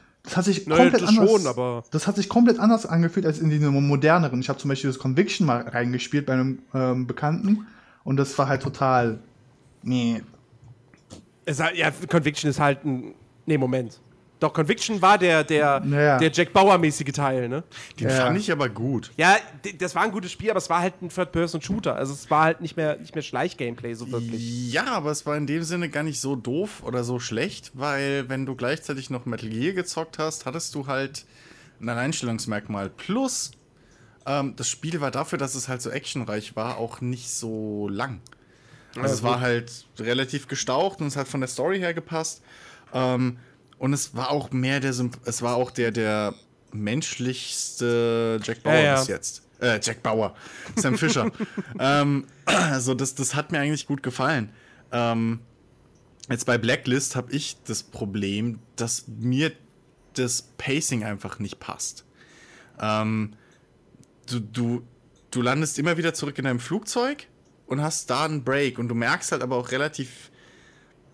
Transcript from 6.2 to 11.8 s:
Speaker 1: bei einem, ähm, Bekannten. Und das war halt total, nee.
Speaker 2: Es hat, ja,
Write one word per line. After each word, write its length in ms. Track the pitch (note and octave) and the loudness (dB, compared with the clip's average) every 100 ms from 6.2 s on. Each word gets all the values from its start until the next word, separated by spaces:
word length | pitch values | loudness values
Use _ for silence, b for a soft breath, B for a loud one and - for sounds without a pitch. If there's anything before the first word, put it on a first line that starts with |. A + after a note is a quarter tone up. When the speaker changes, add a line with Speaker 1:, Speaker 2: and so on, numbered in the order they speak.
| C#3 | 2
Speaker 1:
bei 80 | |
einem, 260 | C3 C3 C3 - | 2 2 -2 -6
ähm, 360 | C3+ B2+ B2+ B2+ | -2 0 0 -2
Bekannten. 580 | - D3+ E3 G3 G#3+ B B B B | -2 0 0 2 2 B B B B
Und 140 | - C3+ | -2 0
das 200 | C#3 - | 2 2
war 80 | C3+ | 0
halt 160 | C3+ | 0
total, 560 | C#3+ - C3+ B2+ A#2 A2 - _ _ _ _ _ | -2 0 4 4 4 -2 -10 _ _ _ _ _
nee. 400 | - B2+ A#2 A2+ - - _ - - - _ - - - - _ | -2 0 2 0 -6 -20 _ -20 -20 -20 _ -20 -20 -20 -20 _
Speaker 2:
Es 140 | - C#3+ | -6 0
hat, 140 | E3 | 0
ja, 160 | F3 | 2